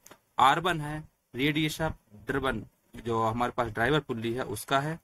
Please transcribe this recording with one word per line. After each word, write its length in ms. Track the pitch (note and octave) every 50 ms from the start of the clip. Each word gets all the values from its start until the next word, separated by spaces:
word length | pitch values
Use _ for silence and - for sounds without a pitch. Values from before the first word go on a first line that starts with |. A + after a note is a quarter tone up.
| _ - - _ _ _ _ -
आर 220 | A#2+ C3+ D3 E3+
वन 200 | D#3 - E3 D#3
है 280 | D3 D3 D3+ D3+ D#3 - _ _ _ _ -
radius 540 | A#2+ C3+ D3+ D3 D#3 D#3 D3+ - - D#3+ D#3
of 20 | - - _ _ - G#2 A2 -
driven, 320 | C3+ C#3 C3 C3+ B2 G#2+ F2+ - _ _ _ _ -
जो 260 | A#2+ A2 A#2+ A#2 A2+
हमारे 300 | A2+ A2 A2+ A#2+ A#2+ A#2+
पास 180 | - - A#2+ A2+
driver 300 | G#2+ A2+ A2+ B2+ D3+ D3+
pulley 320 | D3 - B2 A2+ A2 A#2
है 120 | A#2 B2+ B2+
उसका 360 | - G#2 G#2 - - C#3 C3+
है, 200 | C#3+ D3+ D#3+ E3+